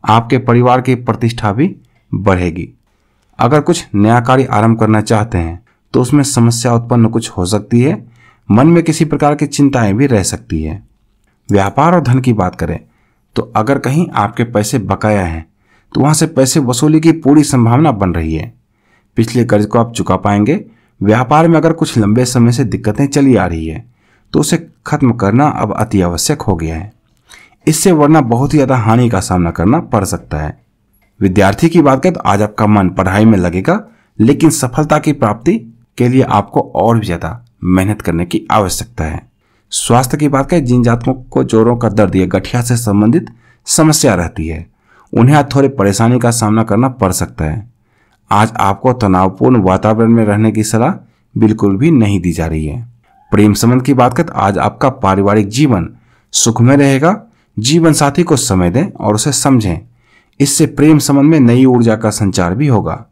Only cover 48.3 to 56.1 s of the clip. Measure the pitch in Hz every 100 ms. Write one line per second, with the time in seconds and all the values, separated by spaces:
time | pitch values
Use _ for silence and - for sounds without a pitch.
48.3 | 104 110 - 98 98 131 123 104 92 95
49.3 | - 127 123 92 95 107 110 113 113 107
50.3 | 104 110 110 107 110 131 - - _ _
51.3 | 110 107 110 101 95 156 147 104 101 87
52.3 | 80 80 78 76 71 - _ _ _ _
53.3 | 101 107 101 113 127 131 127 123 120 160
54.3 | - 98 92 98 - 135 - 98 95 98
55.3 | 104 101 113 147 101 80 - _